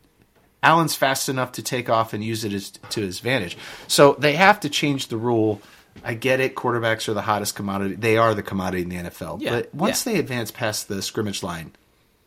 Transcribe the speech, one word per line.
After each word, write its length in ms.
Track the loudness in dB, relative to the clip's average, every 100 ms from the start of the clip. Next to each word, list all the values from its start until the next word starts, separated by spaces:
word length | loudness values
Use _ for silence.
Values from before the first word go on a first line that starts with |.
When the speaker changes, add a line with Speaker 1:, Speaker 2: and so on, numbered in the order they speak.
| _ _ _ _ _ _
Speaker 1:
Allen's 320 | 4 6 4 2
fast 320 | 0 0 -2
enough 260 | -2 -4
to 100 | -6
take 260 | -6 -4 0
off 240 | 0 0
and 100 | -2
use 200 | -4 -4 -4
it 80 |
as, 160 | -4 -6 -14 -10
to 100 | -6
his 160 | -4 -4
advantage. 400 | -2 -2 -2 -10 -16 -14 0
So 260 | 6 8 8
they 140 | 2 6
have 240 | 6 6
to 100 | 2
change 380 | -2 0 -2 -4
the 100 | -4
rule. 420 | 0 2 2 0 -6 -20 _ -14
I 100 | -10
get 260 | -2 0 2
it. 140 | 0
Quarterbacks 560 | -2 -2 0 0 0 -2
are 60 | -2
the 80 |
hottest 320 | 0 0 -2 -6
commodity. 400 | -4 -2 -2 -2
They 220 | 2 4
are 180 | 4 2
the 80 |
commodity 400 | -2 -4 -2 -2
in 60 | -4
the 80 | -6
N 100 | -10
F 160 | -10
L. 160 | -10 -8
Speaker 2:
Yeah, 80 | -4
Speaker 1:
But 240 | -4 -4
once 320 | -4 -2 -2 -2
Speaker 2:
yeah. 80 |
Speaker 1:
they 60 | -2
advance 320 | -2 -4 -6
past 360 | -4 -4 -4 -6
the 140 | -6
scrimmage 400 | -6 -4 -4 -4
line, 300 | -6 -8 -10 -18 _ _ _ _